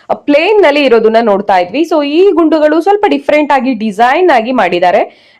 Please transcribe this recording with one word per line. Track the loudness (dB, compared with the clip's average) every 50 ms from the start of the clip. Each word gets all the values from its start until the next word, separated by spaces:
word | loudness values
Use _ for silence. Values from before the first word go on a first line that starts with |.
| _ -8
ಆ, | -8
ಪ್ಲೇನ್ | -6 -2 -2 0 0 0 2 2 2 2
ನಲ್ಲಿ | 2 2 2 2
ಇರೋದನ್ನ | 2 2 2 2 2 0 2
ನೋಡ್ತಾ | 0 0 -2 -2 0 0 0
ಇದ್ವಿ. | 0 -2 -2 -4 -4 -4 -2 -2
So | -2 -2
ಈ | -2 0 2 2 2
ಗುಂಡುಗಳು | 2 0 0 0 0 0 0 0 0 0
ಸ್ವಲ್ಪ | 0 0 0 0 0
ಡಿಫ್ರೆಂಟ್ | -2 -2 -2 -2 0 0 0 0 0
ಆಗಿ | -2 -2 -2 -4 -4
ಡಿಸೈನ್ | -4 -6 -6 -2 0 0 0 2 2 2 2
ಆಗಿ | 2 2 0 -2
ಮಾಡಿದ್ದಾರೆ. | -2 -2 -2 -2 0 0 0 0 2 0 -2 -4 -8 _ _ _ _ _